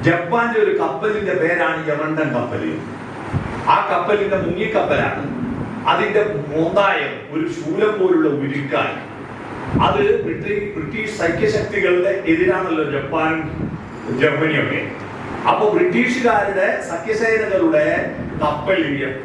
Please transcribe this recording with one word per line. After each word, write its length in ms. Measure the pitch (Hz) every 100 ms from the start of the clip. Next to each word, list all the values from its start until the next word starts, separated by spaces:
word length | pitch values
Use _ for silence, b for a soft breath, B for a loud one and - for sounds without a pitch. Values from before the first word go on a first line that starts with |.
| 143
ജപ്പാന്റെ 520 | 170 170 233 233 220
ഒരു 100 | 196 170
കപ്പലിന്റെ 540 | 165 196 214 208 190 175
പേരാണ് 380 | 165 170 170 156 151
യമണ്ടൻ 380 | 147 156 156 143 123
കപ്പല്. 360 | 110 110 80 78 - - - - - - - - -
ആ 20 | - -
കപ്പലിന്റെ 480 | 190 202 208 185 190 170
മുങ്ങിക്കപ്പലാണ്. 800 | 185 220 - - 180 - - - - - - - - -
അതിന്റെ 300 | - 190 208 - 147 143
മോന്തായം 640 | 151 165 190 165 131 139 - -
ഒരു 120 | 151 175 -
ശൂലം 360 | 156 190 214 208
പോലുള്ള 280 | 185 165 156 139
ഉരുക്കാൻ. 480 | 135 139 - - - - - - - - - - - - -
അത് 140 | - 403 - 170
ബ്രിട്ടീ-, 420 | - - 202 208 165
ബ്രിട്ടീഷ് 400 | 151 214 214 -
സഖ്യശക്തികളുടെ 920 | 170 170 214 208 190 196 185 180 190 185 160
എതിരാണല്ലോ 540 | 165 185 - 160 156 143
ജപ്പാനും 480 | 139 - - 160 160 - - - - - - - 123
ജർമ്മനിയൊക്കെ. 600 | 151 143 156 147 - - - - - - - - -
അപ്പൊ 140 | - 214 175
ബ്രിട്ടീഷുകാരുടെ 920 | 180 226 247 247 233 214 196 190 196 - -
സഖ്യസേനകളുടെ 920 | 170 190 214 226 220 202 190 160 156 151 - - - - -
കപ്പലിന്റെ 680 | 151 147 - 185 147 135 135 131